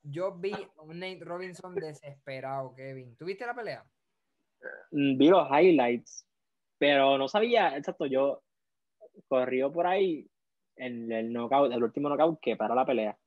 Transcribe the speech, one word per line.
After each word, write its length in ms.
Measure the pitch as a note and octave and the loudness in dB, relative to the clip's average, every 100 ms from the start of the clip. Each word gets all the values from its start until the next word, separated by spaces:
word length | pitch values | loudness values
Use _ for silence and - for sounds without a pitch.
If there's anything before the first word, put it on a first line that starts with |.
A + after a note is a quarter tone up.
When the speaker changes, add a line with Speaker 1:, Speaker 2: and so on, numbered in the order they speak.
Speaker 1:
Yo 320 | D3 C#3+ F#3+ | -12 -6 -6
vi 180 | F3+ F#3+ | -6 -8
a 300 | G#3 - _ | -8 -12 _
un 160 | D#3 E3+ | -18 -12
Nate 220 | F#3 F#3 | -12 -12
Robinson 500 | E3 F3 F#3 F3 F#3 | -12 -10 -12 -14 -10
desesperado, 1000 | F3+ D#3+ D3 C#3+ C#3+ - C3 C3 C3+ C3 | -8 -8 -12 -18 -18 -14 -10 -8 -8 -8
Kevin. 420 | C3 C3+ C3 B2+ A2+ | -12 -14 -14 -16 -14
¿Tú 80 | |
viste 220 | E3 F#3+ A#3+ | -10 -8 -8
la 80 | |
pelea? 300 | B3 G#3 B2 - _ _ _ _ _ _ _ - - - | -8 -8 -10 -14 _ _ _ _ _ _ _ -16 -16 -8
Speaker 2:
Mm, 260 | D3 C#3+ C3 | -2 0 4
vi 120 | C#3+ | 6
los 200 | F#3+ C#3+ | 6 4
highlights, 760 | C#3+ F#3 D#3+ B2 A#2+ - - _ _ _ _ _ _ | 4 6 6 2 -2 -6 -20 _ _ _ _ _ _
pero 380 | C#3+ C#3 C3+ C#3 | 2 4 4 4
no 100 | C3+ | 2
sabía, 480 | G#3 A#3 A#3 F3+ C#3 | 0 2 4 2 0
exacto, 300 | C#3+ F3 D3 | -8 -6 -2
yo 360 | C3 C#3 - _ _ _ _ _ _ - - _ | 2 2 -2 _ _ _ _ _ _ -20 -20 _
corrió 420 | C3 B2+ B2+ C#3 | 0 2 0 0
por 140 | D#3+ F3 | 0 0
ahí 420 | F#3+ F#3+ D3+ - _ _ _ _ - | 2 2 0 -8 _ _ _ _ -12
en 340 | B2+ A#2+ A#2 | -10 -8 -4
el 200 | A2+ A2+ | -4 -2
knockout, 400 | A#2+ A#2+ C3+ C#3+ | -4 0 4 4
el 100 | A#2+ | 2
último 260 | A#2 - C#3+ | -2 -2 -2
knockout 320 | C#3+ D#3+ D#3+ | 2 2 2
que 160 | - G#2+ | -4 -2
paró 180 | G#2+ | 0
la 100 | A#2+ C3 | 0 2
pelea. 300 | B2 G#2+ G2+ | 0 -2 -6